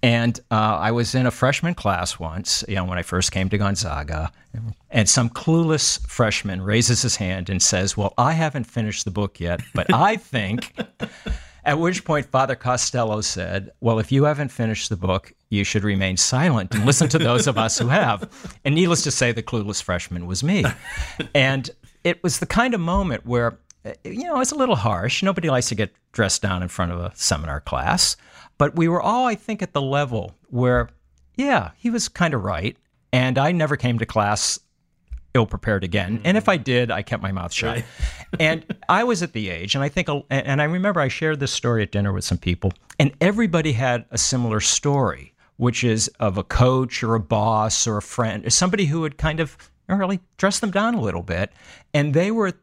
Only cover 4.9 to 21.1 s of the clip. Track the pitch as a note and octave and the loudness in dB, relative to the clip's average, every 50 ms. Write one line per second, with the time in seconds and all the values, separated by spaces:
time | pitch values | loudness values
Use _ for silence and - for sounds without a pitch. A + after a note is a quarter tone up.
4.9 | - B2+ G#2+ - - C3+ A#2+ A#2+ - - - - D#3+ E3 E3+ D#3+ D#3 C#3+ - - | 0 2 4 4 4 2 2 0 -2 -2 0 2 4 4 4 4 2 2 2 0
5.9 | - - - - - - A#2+ G#2+ G2+ - - G#2 F#2+ F#2 F#2 G2 G#2 A#2 A#2+ - | -2 -2 -6 -8 0 2 2 2 2 -2 -4 -4 -6 -4 -2 0 2 2 4 4
6.9 | A#2+ G#2+ - A#2+ - - G#2 F#2 F#2 F#2 F2+ - G2 F2+ - - - F2+ F#2+ G2 | 2 2 2 0 -2 -2 -2 -2 -2 -4 -4 -2 0 2 2 2 2 2 0 0
7.9 | - - G2+ G2 - - A#2+ C#3+ D#3+ E3 E3 D#3 - C#3+ A2+ - - A#2+ A2 G#2+ | -2 -2 -2 -2 0 2 2 2 2 2 0 0 -2 -4 -8 -6 -4 -4 -4 -4
8.9 | G#2 - - G#2+ F2+ G#2 G#2 G2 _ - E2+ E2+ F2 F2 - - _ - F2+ - | -4 -4 -6 -4 -2 -2 -2 -4 _ -6 -4 -4 -4 -4 -6 -6 _ -4 2 2
9.9 | - A#2 F3 G3+ A3 - - - - B2 G#2 F#2 G#2 B3 - - _ - A#3 - | 4 4 4 4 2 0 -6 -6 -4 -4 -2 -2 -4 -4 -6 -8 _ -10 -10 -10
10.9 | _ _ A3+ A3 - - - - - - - - - - - - D3 D#3 E3+ F3 | _ _ -12 -12 -12 -14 -8 -8 -8 -8 -8 -18 -20 -4 -2 0 0 2 2 0
11.9 | F#3 - - - D#3 D3 C3+ - - C3 C3+ C3 B2+ - - B2 B2+ A#2+ - - | 0 -2 -2 -2 -2 -2 -2 0 2 2 2 2 -2 -4 -2 -2 -2 0 -2 -2
12.9 | - B2 A#2 A2 G#2 G#2+ G#2 - - F#2 F2+ E2+ F2+ G2 F#2+ - - _ - A2+ | 0 -2 0 0 0 -2 -2 -4 -4 -4 -6 -4 -4 -6 -6 -8 -14 _ 0 0
13.9 | A2+ A2 G#2 - C3+ C3+ C#3+ D3 D3+ C#3+ D3 C3 - - A#2 A2 A2 - - - | 2 2 0 2 2 4 4 4 2 0 -4 -8 -4 -4 -2 -2 -2 -2 -4 -4
14.9 | A2 F2 F#2 F#2 F2+ F#2+ - - _ _ _ _ G#2+ G2+ G2 - - G#2+ F#2+ G#2 | -4 -4 0 0 0 -2 -2 -8 _ _ _ _ 0 0 0 2 0 0 2 2
15.9 | G2+ F#2+ G2 F#2+ F#2 F#2 - - - B2+ D#3 F3+ C#3 A2 F#2 F#2+ A#2 G#2+ G#2 C3 | 2 2 2 0 2 0 0 2 2 2 2 2 2 2 0 -2 -2 0 2 4
16.9 | C3 - E3 D#3 C#3 D#3+ D#3+ A#2 A#2+ A#2+ G#2 - A#2 A2 A2 A2+ - - A#2+ A#2+ | 4 4 2 2 2 2 4 4 4 4 2 2 2 2 0 0 0 0 0 2
17.9 | C#3 G3+ F#3 B2 G#2+ G2+ - - - - - - - - _ C#3 D3 D#3+ F#3 F3 | 2 2 2 2 0 -2 -4 -12 -14 -18 -18 -18 -20 -6 _ 0 2 2 4 4
18.9 | E3+ - - D3+ - - C3+ A#2+ A#2 A2+ A2 - - A2+ G2+ G2+ G#2 - - - | 2 0 0 -2 0 2 2 2 0 -2 -4 -4 -4 -4 -2 -2 -6 -6 -4 -2
19.9 | F2+ F2+ - - F2+ F2 F2 F2 F#2 F2+ C3 D#3 G3 G3 - - - - - - | -2 -2 -2 -6 -8 -8 -6 -4 -4 -2 0 0 2 2 2 0 -2 -4 -12 -12
20.9 | - - - - | -8 -8 -8 -8